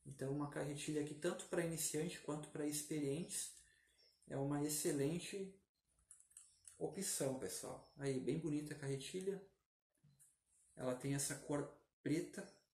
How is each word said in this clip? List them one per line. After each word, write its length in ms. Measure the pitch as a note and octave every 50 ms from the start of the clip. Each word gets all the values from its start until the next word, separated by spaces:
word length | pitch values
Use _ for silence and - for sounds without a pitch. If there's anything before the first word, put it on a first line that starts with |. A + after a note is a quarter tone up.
| _
Então, 260 | C#3 C#3 - C#3 C3+
uma 180 | C#3 D3 D3 C#3+
carretilha 540 | - D3+ C#3+ D3 D3 C#3+ - - D#3 D3+ D3
que 100 | D3 C#3+
tanto 320 | D3 - F3 F#3+ - - -
pra 180 | - F3 E3+
iniciante 540 | E3 E3 D#3+ - - - D3+ F3 F3 - -
quanto 280 | - - D3+ D3+ D3+ -
pra 180 | - D#3 D3
experientes 840 | D3+ D3 - - - D#3+ D#3 D3 C#3 C#3 D#3+ F#3 G3 - - - - - - - - - - _ _ _ _ - - _ _ _ -
é 80 | C#3+ C3+
uma 260 | C#3 C#3+ D3 D3 C#3+
excelente 920 | D3+ D3+ - - F3+ D#3 C#3+ C3+ D3 E3 F3 - - - G3+ G3 F#3+ F#3 - _ _ _ _ _ _ _ _ _ _ - - - _ _ - - - _ _ _ - - -
opção, 600 | - D#3 D#3 G3+ F#3+ - - - C#3+ C3+ B2+ C3
pessoal. 540 | G2+ F#2 - - - - - - - - _ -
Aí, 220 | C#3 C#3 C3+ B2+
bem 180 | - - C#3+ D#3+
bonita 340 | D#3 D#3+ D3 D3 D3+ - D3
a 40 | -
carretilha. 640 | C#3 C#3 C#3 C3+ - - - F#3 F#3 G3 G3 F#3 - - _ _ _ _ _ _ _ _ _ _ _ - - _ - - _ _ _ _ _ _ _ _ _ -
Ela 180 | C#3 B2+ B2+
tem 180 | B2+ - C#3 C#3
essa 220 | C#3 C#3 - D3
cor 340 | - - - D3 C#3+ - - - - _ _ _ _
preta 460 | _ - C#3+ E3+ F3 - - - G3 - - - _ _